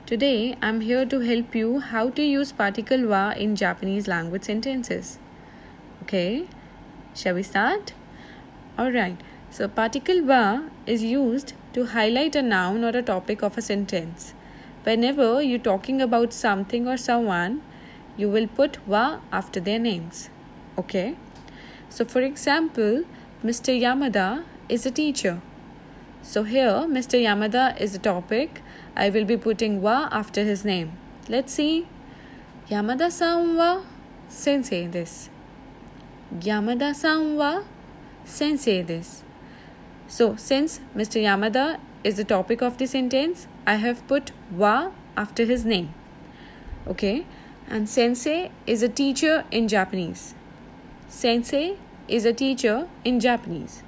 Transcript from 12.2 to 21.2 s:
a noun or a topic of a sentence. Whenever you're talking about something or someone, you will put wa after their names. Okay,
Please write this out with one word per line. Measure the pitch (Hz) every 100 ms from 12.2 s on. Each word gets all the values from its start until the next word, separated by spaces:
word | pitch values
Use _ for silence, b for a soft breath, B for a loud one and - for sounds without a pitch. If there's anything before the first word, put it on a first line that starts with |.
| 311 294
a |
noun | 254 190 180 214
or | 233
a | 240
topic | 240 185 - 208
of | 208 233
a |
sentence. | 220 202 196 180 165 170 - - B B B B
Whenever | - 226 247 285 226 254
you're | 285 240 233
talking | 196 - 269
about | 254 233 233
something | - 226 196 196 240 247
or | 254
someone, | 254 240 226 175 175 285 - B B B B -
you | 202
will | 208 226
put | - 285 - 214
wa | 208 262 320 -
after | 185 190 190
their | 175 226
names. | 233 175 165 - - - - - - -
Okay, | 180 196 202 349